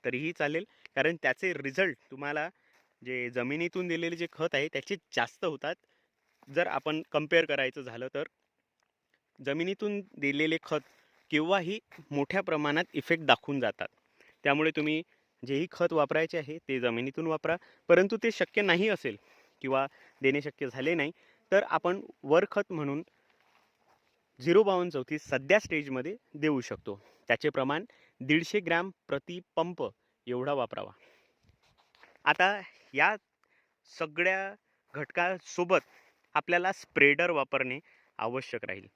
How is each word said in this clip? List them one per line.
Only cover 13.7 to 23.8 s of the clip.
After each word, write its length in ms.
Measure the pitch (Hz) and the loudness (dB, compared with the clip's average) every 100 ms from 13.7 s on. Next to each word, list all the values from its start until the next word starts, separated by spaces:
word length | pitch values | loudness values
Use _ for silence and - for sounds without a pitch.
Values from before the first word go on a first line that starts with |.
| - - _ _ _ - _ | -4 -10 _ _ _ -20 _
त्यामुळे 260 | 143 143 160 156 | 0 2 2 0
तुम्ही 260 | 151 156 170 _ _ _ 127 | -2 -2 -4 _ _ _ -4
जेही 200 | 139 175 | -2 -4
खत 200 | - 175 | 0 0
वापरायचे 460 | 160 143 156 160 170 | 2 2 2 0 -4
आहे, 200 | 139 160 | -8 -12
ते 220 | - 131 | -4 0
जमिनीतून 460 | 120 117 131 139 160 | 0 0 -4 -4 -4
वापरा. 300 | 156 156 175 - _ - | -2 -2 -4 -6 _ 6
परंतु 280 | 175 196 220 | 8 8 2
ते 140 | 233 | 0
शक्य 320 | - 180 - | 0 0 2
नाही 260 | 202 170 214 | 4 4 4
असेल 280 | 196 131 104 _ _ _ _ | 0 -4 -8 _ _ _ _
किंवा 260 | 131 131 139 - - _ | -2 0 -2 -8 -20 _
देणे 200 | 135 143 | 2 2
शक्य 260 | 143 - 135 | -4 -8 -8
झाले 260 | 131 139 | -4 -2
नाही, 160 | 170 143 - _ _ _ | 0 -2 -6 _ _ _
तर 100 | 190 | 2
आपण 380 | - 160 175 190 - - | 2 0 0 -2 -8 -14
वर 220 | 139 160 196 | 4 4 4
खत 220 | 208 202 | -2 -2
म्हणून 300 | 170 143 143 - _ _ _ _ _ _ _ | -4 -2 -4 -8 _ _ _ _ _ _ _